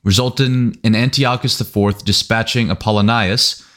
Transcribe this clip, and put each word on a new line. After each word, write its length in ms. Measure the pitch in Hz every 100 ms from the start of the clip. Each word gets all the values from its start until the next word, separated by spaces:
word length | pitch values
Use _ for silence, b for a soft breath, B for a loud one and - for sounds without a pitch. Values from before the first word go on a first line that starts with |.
resulting 760 | 101 98 127 123 131 127 120 -
in 120 | 113
Antiochus 640 | 107 123 135 127 123 127 -
the 60 |
fourth 400 | 113 104 101 98
dispatching 680 | - 95 - 113 113 123 107
Apollonius 960 | 95 110 104 104 117 95 113 - - B